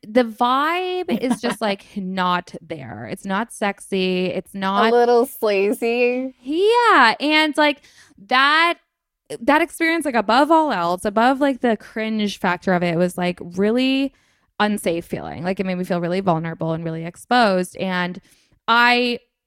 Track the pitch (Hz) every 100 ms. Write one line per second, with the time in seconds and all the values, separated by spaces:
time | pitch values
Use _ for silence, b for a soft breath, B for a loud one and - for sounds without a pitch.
0 | 208 220 233 214 240 262 294 349 370 359
1 | 359 233 254 240 240 202 220 196 - -
2 | 185 190 180 180 175 - 165 160 127 107
3 | 117 175 196 190 233 - 202 196 - 196
4 | 185 185 185 - - 196 196 202 226 240
5 | 240 240 240 - 220 202 196 - 233 240
6 | 247 247 262 - 254 311 415 480 466 349
7 | 233 - 285 311 311 285 302 294 _ b
8 | b b 196 254 277 311 339 339 _ _
9 | _ _ - 147 233 294 320 - 330 330
10 | 302 233 202 233 294 320 311 202 170 180
11 | 214 202 240 269 285 247 247 214 - -
12 | 220 220 208 - 190 180 - 175 175 170
13 | 180 180 180 175 - 180 202 240 262 269
14 | 277 - _ _ _ - 208 208 - 170
15 | - - 78 76 175 190 190 180 180 180
16 | 170 180 190 160 165 160 160 160 165 160
17 | 165 - - 247 226 185 185 - 190 180
18 | 180 180 - b b b - 233 240 240
19 | 247 240 _ _